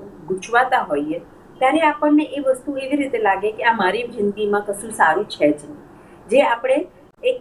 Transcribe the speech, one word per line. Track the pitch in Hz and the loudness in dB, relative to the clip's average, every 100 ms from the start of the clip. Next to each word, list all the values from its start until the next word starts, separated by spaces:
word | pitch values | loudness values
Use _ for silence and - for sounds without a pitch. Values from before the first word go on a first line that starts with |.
| - - - | -12 -14 -8
ગૂંચવાતા | 185 220 233 254 247 | -8 -2 0 2 0
હોઈએ, | 170 147 151 170 - - - - | 0 -2 -4 -6 -10 -20 -18 -2
ત્યારે | 262 302 | 2 4
આપણને | 311 294 302 302 | 2 2 2 4
એ | 302 277 | 2 -2
વસ્તુ | 269 262 - 277 | 0 0 -2 -8
એવી | 269 285 | -2 -2
રીતે | 269 226 | -2 0
લાગે | 208 190 208 | 0 0 -2
કે | 214 | 0
આ | 311 | 0
મારી | 226 185 214 | 2 2 0
જિંદગીમાં | 240 240 202 202 208 202 | -4 -2 -2 0 0 0
કશું | 208 202 226 | -2 -6 -6
સારું | 214 165 165 | 2 2 2
છે | 208 - 151 | -2 0 0
જ | 147 | 0
નહીં, | - - - - - - - | -6 -18 -20 -20 -20 -20 0
જે | 247 | 2
આપણે | 262 233 262 277 359 - - _ | 4 2 0 0 -2 -12 -20 _
એક | - 254 | -4 -4